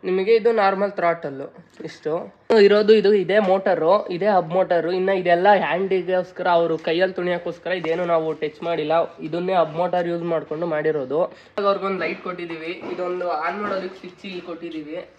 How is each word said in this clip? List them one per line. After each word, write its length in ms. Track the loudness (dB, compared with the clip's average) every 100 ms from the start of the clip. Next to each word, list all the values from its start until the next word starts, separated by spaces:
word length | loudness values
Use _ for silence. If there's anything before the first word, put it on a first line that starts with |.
| -2
ನಿಮಗೆ 240 | -2 2 4
ಇದು 100 | 4 2
ನಾರ್ಮಲ್ 340 | 2 2 -2 0
ಥ್ರಾಟಲ್ಲು 500 | -2 0 -6 -10 -14 -16 -20 _ -16
ಇಷ್ಟು 240 | -10 -6 -6 -6 _ _ 6
ಇರೋದು. 280 | 8 6 8 6
ಇದು 100 | 8 2
ಇದೇ 160 | 4 2 4
ಮೋಟರು, 460 | 2 2 2 4 2 2 -2
ಇದೇ 120 | 2
ಹಬ್ 160 | 2 2 0
ಮೋಟರು. 340 | 2 0 0 -2
ಇನ್ನು 160 | 0 0
ಇದೆಲ್ಲ 280 | 2 4 6 4
ಹ್ಯಾಂಡಿಗೋಸ್ಕರ, 840 | 2 -2 0 -2 0 -2 -2 -4 2 2
ಅವರು 160 | 2 -2 -2
ಕೈಯಲ್ಲಿ 280 | 0 0 -2
ತುಣಿಯೋಕ್ಕೋಸ್ಕರ 520 | -4 -4 -6 -8 -6 -6
ಇದೇನು 240 | -2 -2 0
ನಾವು 220 | 0 0 -4
ಟಚ್ 180 | -6 -6 -6
ಮಾಡಿಲ್ಲ. 280 | -4 0 0 0 -6 -8
ಇದನ್ನೇ 280 | -6 -2 0
ಹಬ್ 140 | 0 -2
ಮೋಟರ್ 280 | -2 -2 -2
ಯೂಸ್ 140 | -4 -4
ಮಾಡ್ಕೊಂಡು 340 | -4 -4 -6 -4
ಮಾಡಿರೋದು. 460 | -2 -2 -2 -2 -2
ಇವಾಗ 440 | -4 -6 -14 -4 -2
ಅವ್ರಿಗೊಂದು 300 | 0 -2 -4
ಲೈಟ್ 160 | -6 -8 -10
ಕೊಟ್ಟಿದ್ದೀವಿ. 460 | -10 -10 -10 -10 -12 -10
ಇದೊಂದು 380 | -8 -6 -4 -4 -4 -6
ಆನ್ 120 | -6
ಮಾಡೋದಕ್ಕೆ 360 | -6 -6 -8 -14
ಸ್ವಿಚ್ 260 | -20 -18 -14
ಇಲ್ಲಿ 140 | -14 -12
ಕೊಟ್ಟಿದ್ದೀವಿ. 480 | -14 -12 -12 -12 -14 -14